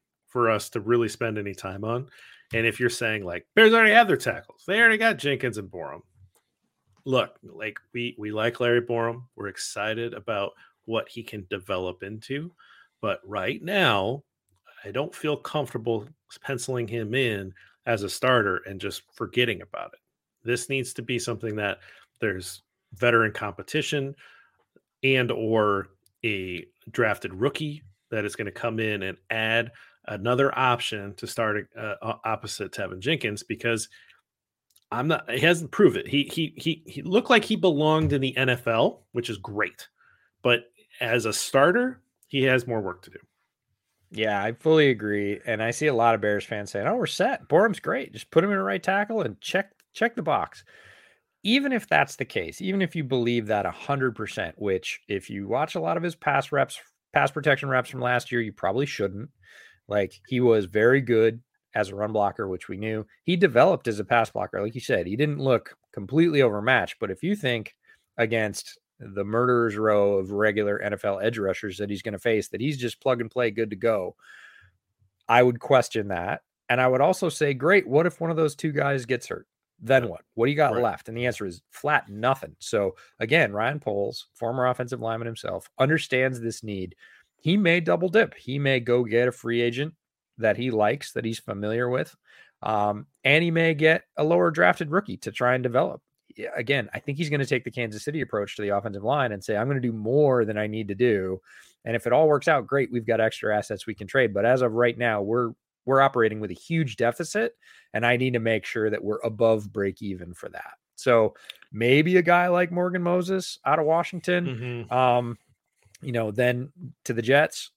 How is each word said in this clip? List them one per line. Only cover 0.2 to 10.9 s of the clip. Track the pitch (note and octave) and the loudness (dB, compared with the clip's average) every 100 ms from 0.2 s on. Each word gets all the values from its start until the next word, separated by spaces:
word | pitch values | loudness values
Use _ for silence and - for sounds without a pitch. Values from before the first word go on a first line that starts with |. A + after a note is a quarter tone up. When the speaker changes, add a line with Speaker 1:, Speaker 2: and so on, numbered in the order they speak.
| _ | _
Speaker 1:
for | B2+ A#2 | 0 2
us | G#2+ - | 2 -2
to | A#2+ | -6
really | G#2 A#2+ A2+ | 0 2 2
spend | - A#2 G#2+ | -2 -6 -4
any | G2+ | -8
time | F#2+ G2 F#2+ | -8 -10 -6
on. | G#2+ A#2+ C#3+ - - - _ | -4 -4 -6 -16 -20 -20 _
And | A2+ A2+ | 0 0
if | A2 | 2
you're | B2 | 0
saying, | - A2+ G#2+ | 0 -2 -4
like, | F#2 F2 - | -6 -10 -2
"Bears | - A3 | 6 6
already | A3+ A3 | 8 6
have | G#3+ A3 | 6 6
their | C#3+ | 4
tackles, | - - - - - | 0 -4 -6 -12 -4
they | G3+ | 4
already | A#3 A3 | 4 6
got | A3+ F#3 | 2 0
Jenkins | D3 C3+ B2+ G#2+ | -2 -2 -2 -6
and | F#2 | -10
Borom." | F2 D2+ D2 - _ - _ _ _ _ _ _ _ | -10 -12 -14 -18 _ -20 _ _ _ _ _ _ _
Look, | - B2+ G#2 - | 0 2 2 -4
like, | F2+ E2 A2 G#2 _ | -20 -10 -10 -10 _
we, | B2 A#2+ - | -8 -8 -8
we | G#2+ | -8
like | G#2+ A2+ A#2 | -2 0 2
Larry | A#2+ A#2+ | 4 4
Borom. | A#2+ A#2 A#2 A#2 B2 | 2 -2 -2 -4 -12
We're | - G2+ | -12 -12
excited | F#2+ - - G#2 A2 A#2 | -10 -10 -6 -4 -4 -6
about | A2+ G#2 G#2+ G2+ - - _ | -8 -6 -4 -4 -8 -20 _
what | - | -6